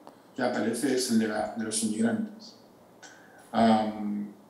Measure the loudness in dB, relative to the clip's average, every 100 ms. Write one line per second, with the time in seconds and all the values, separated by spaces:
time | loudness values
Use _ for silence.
0 | -20 -20 -14 -4 -2 0 -2 0 0 0
1 | 2 2 2 -2 -4 -6 -4 -2 -2 0
2 | 0 0 -4 -10 -20 -20 -20 -20 -20 -20
3 | -20 -20 -20 -20 -4 4 6 4 2 -4
4 | -4 -6 -8 -14